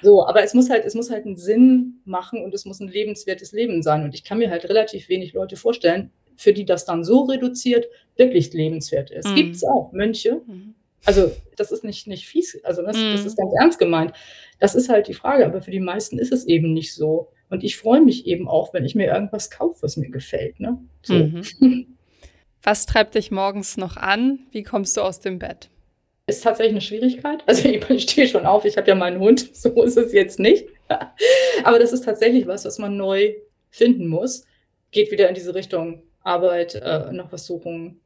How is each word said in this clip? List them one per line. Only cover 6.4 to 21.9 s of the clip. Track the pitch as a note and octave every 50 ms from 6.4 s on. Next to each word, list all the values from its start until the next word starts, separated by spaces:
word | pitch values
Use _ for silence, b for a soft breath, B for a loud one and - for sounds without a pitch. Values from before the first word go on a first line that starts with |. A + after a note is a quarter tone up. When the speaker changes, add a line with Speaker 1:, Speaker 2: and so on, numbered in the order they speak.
| - G#3
Speaker 1:
die | G3+ G#3 G3+
das | - F3+ E3+ -
dann | - F3 E3 E3+
so | E3+ A3+ C4
reduziert | C#4 B3+ C4+ B3+ B3+ B3 B3 - - B3+ A#3+ A#3 A#3 - b b b b _
wirklich | - B3+ B3+ - F3 - -
lebenswert | - E3 D#3 D#3 E3 D#3 D3+ - D#3+ C#3+ C#3 C#3
ist. | - - D#3+ G3+
Speaker 2:
Mhm. | G3
Speaker 1:
Gibt's | G3 F#3+ E3+ E3+ F3
auch, | - - C#4 A3+ E3 -
Mönche. | - F#3 G3+ A3 A3 - - - A#3+ E4 -
Speaker 2:
Mhm. | A#3+ G3 F#3 G3 G#3+ A3 _ _ _ _ _ _
Speaker 1:
Also, | - G3+ G3 F#3+ D#3+ - - - - _
das | - G#3 -
ist | A4+ A4 -
nicht, | G#3+ G3+ - - G#3+
nicht | G3 - -
fies, | - - D#4 F4+ - - G#4 _
also | - F3 F3
das, | E3+ G3+ A3
das | A3 A3 G#3+ G#3 G3+
Speaker 2:
Mhm. | G3+ G3+
Speaker 1:
ist | A3 G#3+
ganz | F#3+ F#3 - A3
ernst | C4 E4+ E4+ -
gemeint. | F3+ E3+ E3+ D#3+ D#3+ E3 B B B B B B B B B B
Das | - G3+ -
ist | A#3+ B3+ B3+
halt | A#3+ G#3 G#3
die | - F#3
Frage, | - - - C#4 C#4 A#3+
aber | D#3 F3 F#3+
für | F#3 -
die | F#3 G3
meisten | F#3+ F3+ F3+ G#3 G#3+ - G3+ F3
ist | - -
es | - B3+ -
eben | - E3+ E3 D#3+ E3
nicht | D#3+ D#3+ D#3 - -
so. | - D3+ D#3 D#3+ E3 E3 _ _ _ _ _
Und | F#3+ F#3+
ich | - - -
freue | - - A3 A#3+ C#4+
mich | D#4+ B3 - - -
eben | - F3+ E3+ F3+ -
auch, | E3 D#3 - - -
wenn | C3 B2
ich | - -
mir | G#3 G3
irgendwas | - - F#3+ G#3 G3+ - G3+ - -
kaufe, | - - - E4+ E4+ _
was | - D3+ - D#3+
mir | C#3 -
gefällt, | - C3 - - - - - - - _
ne? | G3+ - B3 B3+ - - _ _
So. | _ - F#3
Speaker 2:
Mhm. | F3 D#3+ D3+ D#3+ E3+ G3 G#3+ - _ C4+ B3+ B3+ B3 B3+ _